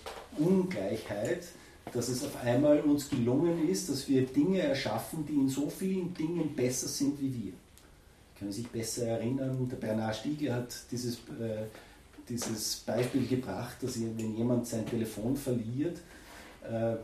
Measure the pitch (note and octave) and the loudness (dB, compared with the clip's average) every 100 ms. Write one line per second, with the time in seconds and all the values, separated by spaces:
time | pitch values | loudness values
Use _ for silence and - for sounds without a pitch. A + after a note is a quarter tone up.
0 | - - - - E3+ F#3+ - - - - | -12 -12 -8 2 4 6 4 0 -2 -4
1 | - G#2 D#3+ F3 - - - - - - | -4 -2 -2 -2 -6 -18 -20 -16 -6 -4
2 | C3 B2 C#4+ - A#2+ B2+ D3 D3 D3 C#3+ | -2 -2 -4 -2 2 6 8 8 6 4
3 | - B2+ A#2 C#3 E3+ E3+ D#3 F#3+ - B2+ | 2 2 4 4 4 4 2 2 0 -2
4 | - C3 B2+ C#3+ F3+ F#3+ D3+ C3 - G#2+ | 2 4 4 4 4 4 2 2 0 -2
5 | - E3 D3 D3 C3+ C3+ D3 - F#3+ F#3+ | -4 -4 0 2 2 2 -2 0 0 0
6 | E3+ - D#3+ F3 D3 B2+ B2 - - - | -2 -2 -2 0 0 2 0 0 -2 0
7 | C#3 C#3+ C3+ A#2+ F#2+ - - - - - | 0 0 -2 -2 -6 -8 -16 -20 -20 -20
8 | - - - - G2+ G#2 A#2 A2+ A2+ - | -20 -20 -20 -8 -6 -4 -4 -4 -4 -2
9 | A2+ A2+ A#2 C3+ C3 C3 B2 - A2 A2 | 0 0 0 0 0 0 -2 -2 -2 0
10 | A2 G#2+ D3+ D3+ - A#2+ - - - A#2+ | 0 -2 -2 -2 0 -2 -4 -8 -8 -4
11 | B2 A#2+ - B2 A2+ G#2+ A2 - - - | -4 -6 -8 -6 -4 -4 -6 -10 -18 -20
12 | - - - A#2+ G#2+ A2 - - - A2+ | -20 -16 -8 -4 -4 -4 -4 -4 -2 0
13 | B2+ C3+ A2+ B2+ - F#2 A#2+ - B2 A#2 | 2 2 2 0 -2 -6 -8 -6 -4 -2
14 | A2+ A2+ A2 A2 B2 A#2+ - A2 G#2+ A#2 | -4 -2 -2 0 2 2 0 -2 -2 -2
15 | A2 - A2+ C#3+ - A#2 A2 B2+ E3 E3+ | -2 -2 -2 0 0 -2 -2 -2 -2 -4
16 | - - - - - - - A2+ A2+ A2+ | -14 -20 -18 -18 -18 -14 -6 0 0 0